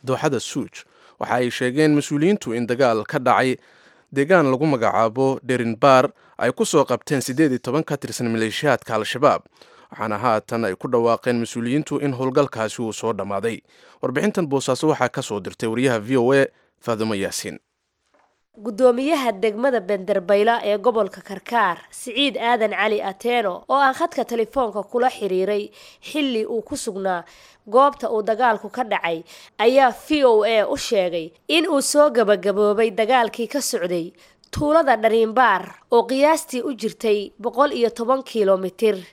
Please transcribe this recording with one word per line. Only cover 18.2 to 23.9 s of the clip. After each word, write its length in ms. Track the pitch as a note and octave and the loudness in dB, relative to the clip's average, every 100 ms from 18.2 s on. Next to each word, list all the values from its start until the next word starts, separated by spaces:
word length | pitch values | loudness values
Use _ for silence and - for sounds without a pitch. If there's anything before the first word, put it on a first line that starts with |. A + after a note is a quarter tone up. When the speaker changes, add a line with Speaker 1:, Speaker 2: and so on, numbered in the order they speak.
| _ _ _ - | _ _ _ -14
Speaker 2:
Guddoomiyaha 760 | G#3+ G#3 B3+ A#3+ C4+ D#4+ B3 G3 | -12 2 2 4 0 0 -2 -2
degmada 400 | A3 G#3 C4+ A#3+ | -2 0 -2 -2
Bandarbayla 800 | F3+ G3+ F#3 G3 F3 G3+ G#3+ A#3 | -2 -4 -2 -4 2 2 4 2
ee 140 | G#3 G#3 | 0 0
gobolka 420 | G#3+ A3+ G3 - | 0 0 -2 -6
Karkaar, 560 | - F#3+ - A#3+ G3+ E3+ - | -14 -14 -4 0 0 -2 -12
Siciid 460 | - - A3 C#4+ G3+ | -16 -10 -2 -2 -2
Aadan 340 | A#3 A#3+ G#3+ | -2 0 0
Cali 300 | F#3 G#3 G#3 | 0 -2 -2
Ateeno, 640 | G3 F#3+ A#3 A#3+ G#3 F3 - | -4 -6 -2 -2 -2 -6 -2
oo 80 | C4 | 2
aan 140 | C#4 | 2